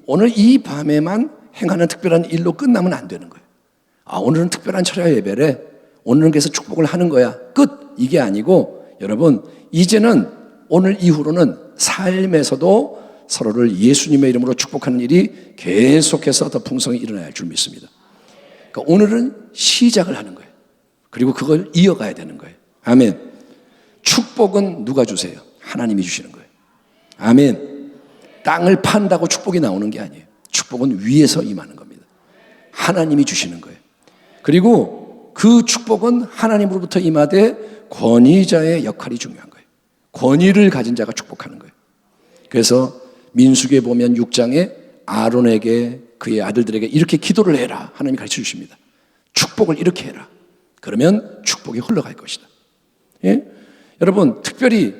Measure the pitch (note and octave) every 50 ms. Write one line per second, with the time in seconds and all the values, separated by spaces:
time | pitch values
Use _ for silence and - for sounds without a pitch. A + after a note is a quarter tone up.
0 | _ - C3+ F#3 G#3+ A#3+ A3+ G#3+ G3+ A#3+ C4 - - - - C#3+ D3+ D#3 D3 D3+
1 | D#3 E3+ G3 A3+ C#4+ D4+ - - _ _ _ - G#3 E3+ F#3+ E3+ F3 D#3+ - -
2 | - F3+ E3 E3 E3+ - E3 E3 E3+ F3 D#3+ - C#4+ C4 A#3+ G3 F3+ F3+ D#3 B2+
3 | - F2+ F#2 E2 - - - - _ _ _ _ _ _ _ _ _ _ _ _
4 | _ - - - - - D#3 D#3+ E3+ F3 - - - G#3 F#3+ F#3 F3 - - G3
5 | E3+ E3+ D3 G#2+ F#2+ G2 G2+ A#2 D3 D3+ C3 - - - - _ _ _ _ _
6 | _ A2 B2 D3+ D#3+ D3+ D3 D3+ D3 D#3 - - - - - E3 D#3+ C#3+ - F3
7 | F3+ E3+ C#3+ B2 B2 A2+ - - - - - - C#4+ C#4+ - - - - - -
8 | B3 B3+ C#4 - G#2+ F#2+ G2 G#2 A2 D#3+ F#3+ E3 A2+ - - - - - - -
9 | F#2+ G2 G#2+ A#2 E3 D#3+ B2+ G2+ - - - - _ _ - D#3+ F#3 F3+ A3 G#3+
10 | G#3+ A#3 G#3 B2+ F2+ - - - - - _ _ _ - D3+ F3+ F#3 F#3+ G3+ G3+
11 | F3+ F3 D#3 D3+ C#3+ D3+ D#3+ F3+ D#3+ A2+ - - - - - - - - - -
12 | F#3+ F#3 F#3 F#3+ F#3+ F#3+ E3+ D3+ C#3 - C#3+ C3 D#3 F#3 G3 A#3 C#4+ - - -
13 | - - - _ _ - - - - A2 G#2 A#2+ A#2+ A#2 G2 F2+ G#2 B2 C#3+ C#3
14 | - D#3 D3 C#3 C#3 C3 A#2+ A#2+ B2 B2+ B2 - - - - C#3 - C#3+ B2+ B2
15 | A#2+ B2 D#3 F3+ G#3 G#3+ - - - - _ - - F2+ F#2 G#2 A#2+ C3 D3 D#3+
16 | D3 - - D3 - D3 C3+ - D3+ B2+ - B2 - - B2+ C3 - C3 A#2+ A#2
17 | A#2 A2 G#2+ F#2+ E2 D2+ - - F2+ D#2+ D#2 - - - - - - - _ _
18 | _ _ _ _ _ _ _ _ _ _ - _ - _ - - B2+ C#3+ E3+ G3+
19 | G#3+ G#3 A3 A#3 A#3+ C4+ - - - - - - - - - - B3 A#3+ A#3 G3+
20 | - F#3 C3+ - - - - - - _ _ _ _ _ _ _ _ _ _ _
21 | _ _ - A2+ B2+ C3 B2+ - B2+ D3 D#3 D#3+ F#3+ - - E3+ F3+ G3 E3 -
22 | G#2+ G2+ - - E2 D#2+ - - - - - _ _ _ _ _ _ A#2 A#2+ C3
23 | B2 G#2 E2 - - - - - _ _ _ _ _ _ _ _ _ _ _ _
24 | - - - - A#3 - - - A3 F#3+ F#3 G3+ G3 F#3+ E3+ E3 G#2+ A#2 C3+ C3+
25 | A#2+ G#2 G2+ F#2 - F2+ E2 - - _ _ _ - - - C3 A#2+ A2+ G#2 G2
26 | F2+ F2 - - - - - - - _ _ _ _ _ _ _ _ _ _ _
27 | _ _ _ - G3 A2+ B2 C#3 C#3+ C3+ - - - - - - - - - -
28 | _ _ _ _ - _ _ _ - D3 D#3+ E3 F3 F#3 F#3+ F#3 F#3 - - G#3+
29 | G3+ F3+ F3 E3 E3+ D#3 - - - G3+ F3 F3 D3 G#2+ F#2 G2 G#2 G#2+ G2+ A#2
30 | G2+ - - - - _ _ _ _ _ - - - - B2 A#2+ C3 C#3 A2+ F#2+
31 | G2+ A2+ C3+ D#3 D3 A#2 G#2 - - G#2+ G2+ F2 D2 - - - - - - _
32 | _ _ _ _ _ _ _ _ _ _ _ _ _ _ - - - E3+ F#3+ F3+
33 | D#3+ D#3 D3 C#3+ C3+ - F#3 - - F2 E2+ E2 - - - - _ _ _ _
34 | _ _ _ _ _ _ _ _ - D3 D3 F3+ F#3 A#3 A#3+ D#3+ G2+ - - -
35 | - - - - - _ _ - - A3 A#3+ A#3 A3+ - - B3 - A3 A3 G3
36 | G3+ A#3+ B3 A#3+ A#3+ F3+ - - A3+ A3 A3 G#3 G3+ G3 F#3 F#3+ F3+ - - F#3+
37 | F#3 E3 D#3 - D3 - F#3 G3 G#3+ A#3+ A3 - - - - - - - - -
38 | - A2+ A#2 A#2+ B2 C3+ F3 G3 F#3+ - E3+ D#3+ D#3+ D#3+ E3+ D#3+ A#2 G#2+ G#2 -
39 | - B2 B2 A#2 - - - - - - _ _ _ _ _ _ _ _ _ _
40 | _ _ - - B2+ B2+ C#3 D3 F3 F#3+ F#3+ G#3 G#3 F#3+ D#3 C3 A2+ A#2 A#2+ A#2
41 | A2 G#2+ A2+ - - - - - - - - - - - _ _ _ _ _ _
42 | _ _ _ _ _ _ _ _ _ _ - A#3 A3+ - A#3+ B3+ C4 - - -
43 | - - - _ _ _ - A#2+ B2+ C3 C3 B2+ C3 B2+ C#3 C3 A#2 A#2+ A#2+ A#2+
44 | A#2+ A#2+ A#2+ A#2 A#2 A#2 - - A#2 A#2+ C3 D#3+ F#3 - - - - - _ _
45 | _ - G#2 A2 A2+ A2+ A#2+ B2 B2 A#2 A2 G#2+ G#2+ A#2 A#2 A#2 A#2+ A#2+ B2 C3
46 | - _ _ _ - A#2 A2 G#2+ G2 G2 G#2 B2 A#2+ G#2 A2 A2 A2+ - - D#3
47 | F3 E3+ F3 D#3+ - - F3+ A3 G#3 F3+ D3+ C3 B2 A#2+ - - - - - -
48 | C#3+ C3+ C3+ - - - - - - - - - - - _ _ _ _ _ _
49 | _ _ _ _ _ _ _ - - - - - G#3+ E3+ D#3 - E3+ F3+ F3 -
50 | - B2 - - - - _ _ _ _ _ _ _ _ _ _ - - - A2
51 | C#3 F3 G#3 A3 - - - - - - - - - - A#2 A#2 B2 - A#3 D#3+
52 | B2+ - - - - - - - _ _ _ _ _ _ _ _ _ _ _ _
53 | _ _ _ _ - F#3 G#3 C#4+ - - - - - _ _ _ _ _ _ _
54 | - F#3 F#3+ G#3 F3+ B3 G#3+ - - - - - C4 B3 A#3 G#3 D3+ G2+ F#2+